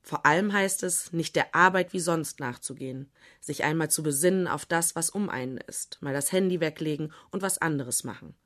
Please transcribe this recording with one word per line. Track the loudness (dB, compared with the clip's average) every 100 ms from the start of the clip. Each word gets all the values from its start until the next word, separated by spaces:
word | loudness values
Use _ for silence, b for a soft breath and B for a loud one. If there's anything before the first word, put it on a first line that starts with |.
Vor | -6 4 6
allem | 6 4
heißt | 2 2 0
es, | -2 -4 -2
nicht | -4 0
der | 0 2
Arbeit | 6 6 6 0
wie | -2
sonst | 0 0 -2 -6
nachzugehen, | -8 -8 -12 -8 -8 -8 -12 B B B
sich | -10 -2
einmal | 0 0 0
zu | 0
besinnen | 0 4 4 4 0
auf | -2 0
das, | 0 0 -2
was | -4
um | -2 -4
einen | -4 -6 -8
ist, | -10 -10 -12 -8
mal | -4
das | -2 0
Handy | 2 2 2
weglegen | -2 -2 -4 -2 -4 B B
und | -4
was | -2 0
anderes | 0 0 -2 -4
machen. | -4 -10 -16 -20